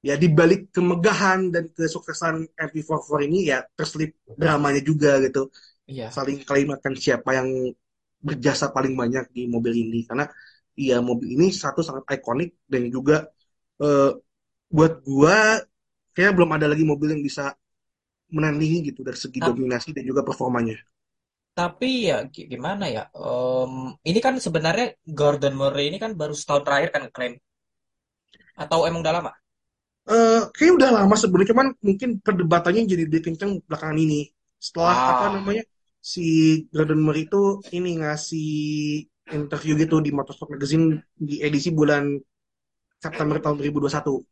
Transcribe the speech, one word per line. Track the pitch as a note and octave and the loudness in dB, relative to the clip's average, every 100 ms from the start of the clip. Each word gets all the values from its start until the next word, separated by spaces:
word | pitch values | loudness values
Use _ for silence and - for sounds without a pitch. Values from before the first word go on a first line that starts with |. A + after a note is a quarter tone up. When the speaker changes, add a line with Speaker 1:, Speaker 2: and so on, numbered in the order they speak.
| C#3+ | -2
Speaker 1:
ya, | C#3+ | 2
di | F3 | 4
balik | D3+ E3+ G3 - - | 6 6 4 0 0
kemegahan | F3 F3 F#3+ F3 F#3+ F#3 F#3 | 0 2 2 2 2 2 0
dan | E3+ E3 - | -2 -4 -4
kesuksesan | D#3+ E3 - D#3 E3 D#3+ D#3+ | -4 -4 -12 -6 -4 -4 -8
M | - D#3 | -8 -8
P | D#3 D3+ | -8 -6
four | D#3 - | -6 -2
four | D3 C#3+ | -2 0
ini | F3+ E3 | 0 0
ya | C3 - - | -2 -4 -8
terselip | D3+ D#3 D#3 _ _ - | -8 -4 -6 _ _ -2
dramanya | D#3+ D3+ D3 C#3 | 2 2 2 0
juga | C#3 D#3 D3 C#3 C3 | 0 2 4 4 2
gitu. | C#3 C3+ _ _ _ _ | 0 -4 _ _ _ _
Speaker 2:
Iya. | C3+ A2 C#3 | -14 -10 -8
Speaker 1:
Saling | C3+ C#3 - | -6 -6 0
klaim | C#3+ C#3 | 0 0
akan | C3+ C#3 C3+ | -2 -6 -2
siapa | - A#2+ C3 C3 | 0 0 0 -2
yang | C3 C3 B2+ - _ _ _ _ | 0 -4 -6 -8 _ _ _ _
berjasa | D3+ D3 C#3+ C3+ C#3 | -8 0 0 0 -2
paling | C3 C3+ C3 | 0 -2 -2
banyak | A#2+ C3 A#2+ A#2+ | -2 -4 -6 -8
di | A#2+ | -4
mobil | A#2 A#2 A#2 | -2 -2 -2
ini. | A2+ A#2 G#2+ | -2 -4 -4
Karena | A#2+ D3 - - _ _ | -4 -6 -8 -20 _ _
ya | - C3+ B2 | -6 0 0
mobil | B2 A#2+ A#2 B2+ | 0 -2 -2 2
ini | F#3 | 2
satu | - C#3+ - | 2 -6 -4
sangat | D#3 C3+ - C3+ | -6 -8 -8 -8
ikonik | - B2 E3+ _ _ | -4 -4 -4 _ _
dan | C3+ A#2+ | -4 -2
juga, | B2+ C3+ D#3 D3+ _ _ _ _ _ | -2 2 2 0 _ _ _ _ _
eh, | D3 C#3+ C#3 - _ _ _ _ _ | 0 4 2 0 _ _ _ _ _
buat | D#3 D#3+ D#3+ | 4 4 2
gua | - C#3 D3+ G#3 G#3+ A3 - _ _ _ _ - | -4 4 6 6 4 2 -4 _ _ _ _ 0
kayaknya | G3 F#3 | 2 4
belum | E3+ D#3 | 4 4
ada | D3+ | 0
lagi | D3+ D#3 | 2 2
mobil | C#3+ D3+ | 2 -2
yang | D3+ C#3+ | -2 -6
bisa | - C#3 - _ _ _ _ _ _ _ | -6 -8 -10 _ _ _ _ _ _ _
menandingi | D#3 D#3 D3 D#3 E3+ D3 C3 | -2 -2 0 0 0 -2 -8
gitu | |
dari | B2+ A#2+ | -12 -10
segi | C3+ B2+ | -10 -4
Speaker 2:
Tap- | C3 | -2
Speaker 1:
dominasi | A#2+ B2+ A#2+ - | -2 -2 -4 -6
dan | C#3+ B2 | -10 -4
juga | C3 | -2
performanya. | C3+ C3 B2+ B2 A#2 A2 _ _ _ _ _ _ _ | -2 -4 -2 -2 -2 -6 _ _ _ _ _ _ _
Speaker 2:
Tapi | - F3 - B3+ B3+ G3 | -6 -6 -4 -4 -2 0
ya | B2 - | -2 -4
gi-, | - - | -14 -14
gimana | B2 D3 G3+ F3 | -10 -8 -6 -6
ya? | A2 - | -6 -10
Em, | - - B2 B2+ B2+ B2+ C3 C3 - D#3+ | -12 -6 -4 -2 -2 -4 -8 -12 -8 -2
ini | G3 | 0
kan | C4 C4 | 0 -2
sebenarnya | G3 D#3+ D#3+ G3 B3 - | -2 -2 0 0 -2 -6
Gordon | - D3 D3 C#3+ C#3 C3+ | -14 0 2 2 -2 0
Murray | C#3 C#3 D3 | -2 0 -4
ini | F#3+ | -4
kan | A3 F#3+ | -8 -6
baru | D3+ | -6
setahun | D3 - C#3+ | -8 -2 0
terakhir | C#3+ C#3 - C#3+ | 2 0 0 -2
kan | |
ngeklaim. | C3 - B2 B2 _ _ _ _ _ _ _ _ _ _ _ - | -6 -8 -8 -8 _ _ _ _ _ _ _ _ _ _ _ -16
Atau | D#3+ E3 E3 | -2 0 0
emang | E3+ | 0
udah | D#3 E3+ | -2 -2
lama? | D#3 - _ _ _ _ _ _ - | -4 -14 _ _ _ _ _ _ 0
Speaker 1:
Eh, | A3+ A3+ A3+ G#3 - | 4 6 4 2 4
kayaknya | D#4+ F4+ | 6 8
udah | C4 A3+ | 6 6
lama | G3 G#3 | 6 4
sebenarnya, | G#3+ F3+ G3 | 4 2 4
cuman | A3+ C4+ B3 | 4 2 0
mungkin | G3+ G3 B3+ G3+ | -2 0 -2 -2
perdebatannya | - F#3 E3+ E3+ E3+ G#3 A3 | -2 0 2 2 2 0 0
jadi | F3+ D#3+ | 0 0
lebih | D#3+ E3 | -2 -2
kenceng | D#3+ G3+ F#3+ _ | -6 -6 -6 _
belakangan | D3+ D#3 D#3 | -8 -4 0
ini. | D#3+ D3 D3 _ _ _ | 0 0 -4 _ _ _
Setelah, | - E3+ E3+ F3 | -12 0 2 2
Speaker 2:
Ah. | - | 2
Speaker 1:
apa | - G3+ G3 | 2 0 -2
namanya, | G3 G#3+ A3+ _ _ _ | -4 -4 -6 _ _ _
si | - F#3 E3 D#3+ D#3+ D#3 - | -14 -4 0 4 6 4 0
Gordon | D#3 D3+ D#3 | -2 0 2
Murray | D#3 D3+ D#3 | 2 0 -2
itu | G3+ G3 G3+ - F3 | 0 0 0 -6 -6
ini | F3+ E3 | -4 -4
ngasih | D3+ D3+ - E3 D#3 D3+ D3+ D3+ D3+ D3+ - _ - D3+ | -4 -6 -6 -6 -4 -4 -4 -4 -4 -6 -8 _ -10 -8
interview | C#3+ C#3+ D3+ D3+ | -6 -8 -2 0
gitu | D#3 D#3+ | 2 2
di | D3 C#3+ | 0 -4
Motorsport | C#3 C#3 D#3+ C#3+ | -6 -12 -14 -8
Magazine | C#3 D#3+ D#3+ D#3 _ _ | -2 2 2 0 _ _
di | D3+ C#3+ | -8 -4
edisi | D3 D3 E3 | -2 -2 -2
bulan | D#3+ D3 D3 C#3+ C#3+ - _ _ _ _ _ _ _ | 2 2 2 0 -6 -10 _ _ _ _ _ _ _
September | D#3+ - D3+ D3+ | -14 -4 -2 -2
tahun | D3+ D3 | -2 -2
dua | C#3+ | -2
ribu | D3 | -2
dua | C#3 | -2
satu. | D3 D3 C3 - | -2 -2 -4 -6